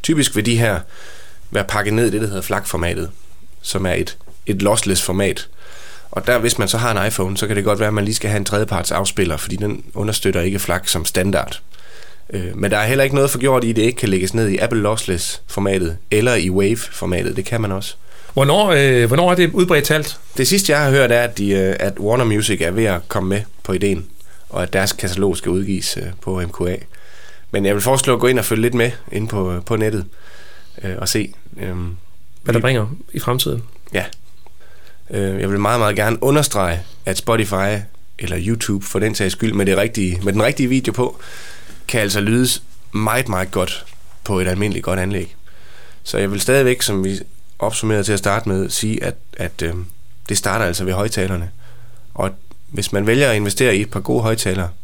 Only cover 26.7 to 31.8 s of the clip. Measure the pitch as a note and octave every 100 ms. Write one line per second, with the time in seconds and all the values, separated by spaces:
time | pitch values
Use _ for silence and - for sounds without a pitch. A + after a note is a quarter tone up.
26.7 | F#2 - - - - - - - G2+ G2
27.7 | G#2 G#2+ C3 C3+ A#2+ B2 B2+ G#2 C3 A#2
28.7 | A#2+ A#2+ - - G#2 G#2+ G#2 F#2 F2+ F2+
29.7 | A2+ A2 G#2 F2 - - - - - -
30.7 | - G2 F#2 F#2+ A2 G2 - - - F#2
31.7 | F2+